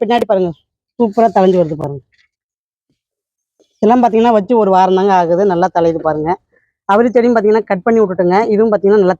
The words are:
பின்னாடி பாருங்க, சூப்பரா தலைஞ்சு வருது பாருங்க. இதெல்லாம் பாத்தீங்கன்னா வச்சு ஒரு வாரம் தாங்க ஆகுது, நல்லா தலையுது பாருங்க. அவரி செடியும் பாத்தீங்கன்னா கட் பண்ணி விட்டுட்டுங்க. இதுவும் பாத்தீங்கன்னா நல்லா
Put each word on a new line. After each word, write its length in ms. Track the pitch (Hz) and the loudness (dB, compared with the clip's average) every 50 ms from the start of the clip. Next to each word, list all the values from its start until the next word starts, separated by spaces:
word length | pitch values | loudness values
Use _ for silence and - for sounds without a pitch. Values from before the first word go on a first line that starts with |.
| 240 | -4
பின்னாடி 240 | 208 240 240 226 - | -2 -2 -2 -2 -2
பாருங்க, 220 | 214 190 185 175 160 _ _ _ _ _ _ _ _ - | -2 -2 -2 -4 -6 _ _ _ _ _ _ _ _ -4
சூப்பரா 300 | 240 220 196 - 185 175 185 208 | -4 -4 0 0 0 0 2 2
தலைஞ்சு 220 | 190 190 185 180 175 | 2 2 2 0 0
வருது 180 | 151 165 151 151 | -2 -4 -8 -10
பாருங்க. 180 | 147 143 135 - _ _ _ _ _ _ _ _ _ _ _ _ _ _ _ _ _ _ _ _ _ _ _ _ _ _ _ _ _ _ _ _ _ _ - | -10 -12 -12 -16 _ _ _ _ _ _ _ _ _ _ _ _ _ _ _ _ _ _ _ _ _ _ _ _ _ _ _ _ _ _ _ _ _ _ -2
இதெல்லாம் 260 | - 214 240 254 240 | 0 2 2 4 2
பாத்தீங்கன்னா 300 | 233 202 220 226 240 233 214 | 2 2 2 2 2 2 0
வச்சு 160 | 196 185 254 226 214 | 0 0 0 0 2
ஒரு 100 | 196 190 | 2 2
வாரம் 240 | 185 190 185 185 190 | 2 2 2 0 0
தாங்க 140 | 190 202 190 180 175 | 0 2 0 0 0
ஆகுது, 220 | 165 175 170 202 208 180 | 0 0 0 0 0 0
நல்லா 160 | 170 180 185 - 175 | 0 -2 -2 0 0
தலையுது 240 | 165 165 165 160 160 | 0 0 -2 -2 -4
பாருங்க. 240 | 160 151 151 151 160 185 - _ _ _ _ _ _ _ _ _ - 196 | -4 -4 -4 -4 -4 -6 -6 _ _ _ _ _ _ _ _ _ -2 0
அவரி 160 | 214 240 247 208 | 0 0 2 0
செடியும் 200 | 247 226 240 240 | 0 0 2 0
பாத்தீங்கன்னா 300 | 226 196 214 214 226 208 - 202 | 0 0 0 0 0 -2 -4 -6
கட் 120 | 185 - 240 | -4 -2 0
பண்ணி 120 | 226 226 214 | 0 0 0
விட்டுட்டுங்க. 340 | 185 185 175 185 175 180 202 226 226 214 | 0 -2 -2 -2 0 0 0 0 0 0
இதுவும் 180 | 196 220 233 208 | 0 0 0 0
பாத்தீங்கன்னா 280 | 196 196 196 208 214 196 | 0 0 2 2 2 2
நல்லா 140 | 180 185 | 2 0